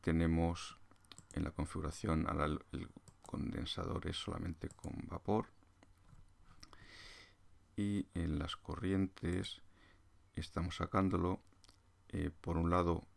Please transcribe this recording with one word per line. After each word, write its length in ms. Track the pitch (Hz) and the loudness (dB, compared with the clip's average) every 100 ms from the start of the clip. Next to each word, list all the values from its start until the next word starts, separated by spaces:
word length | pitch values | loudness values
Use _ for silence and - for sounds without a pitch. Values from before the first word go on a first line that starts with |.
Tenemos 760 | - 82 82 82 82 85 - - - - - - - | 4 4 6 6 4 0 -8 -14 -20 -20 -20 -20 -8
en 100 | - | -2
la 80 | - | -2
configuración, 760 | - 80 85 78 - - 80 - | -2 -4 -2 -4 -4 2 2 2
ahora 160 | 78 | 2
el, 200 | 76 76 - | 0 0 -4
el 180 | 71 - - - - | -8 -8 -12 -20 -20
condensador 840 | - - - - - - 87 - - | -8 -4 -4 -4 -4 -4 -2 -2 -4
es 100 | 87 | -4
solamente 520 | - 80 80 82 - | -4 -4 -4 -4 -8
con 260 | - - - - | -8 -8 -8 -6
vapor. 400 | - - 107 - - - _ - - - - - - - - - - - - - - - _ - - - | -8 2 2 2 -8 -20 _ -20 -20 -20 -20 -20 -20 -20 -20 -20 -20 -20 -18 -18 -18 -20 _ -20 -20 -14
Y 320 | - 104 101 - | -2 0 0 -2
en 240 | - 82 76 | -2 0 0
las 160 | 80 | -2
corrientes 1080 | - - 80 95 95 95 - - 90 101 - - - - - - - _ - | -6 -6 -4 2 2 2 0 -2 0 -2 -8 -16 -20 -20 -20 -20 -20 _ -10
estamos 400 | - - 85 - | -4 -2 -2 -2
sacándolo. 680 | 90 101 95 90 87 92 - - - - _ _ - | 0 4 4 4 2 0 -6 -20 -20 -20 _ _ -8
Eh, 200 | - 82 82 | -2 -2 -4
por 160 | - 85 | -2 2
un 140 | 82 | 4
lado 340 | 87 85 82 - | 6 6 2 -2